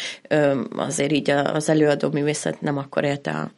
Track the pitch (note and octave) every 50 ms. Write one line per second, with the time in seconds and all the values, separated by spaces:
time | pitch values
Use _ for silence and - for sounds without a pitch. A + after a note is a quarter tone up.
0 | - - - - _ - - D#3 D3 C#3 C#3 B2+ - - - - D2+ C#3+ - -
1 | C#3 C#3+ D3+ C#3+ - - C#3+ C#3+ C#3 - - D#3 D3+ - D#3 D#3 D3+ D3 C#3+ D#3
2 | D#3 D3+ D#3 D3 C#3+ D3+ D3+ - - D#3+ D#3+ - E3 D3+ C#3+ C#3 C3+ - - -
3 | D3 C#3+ C#3+ C#3 - - D3+ - - - -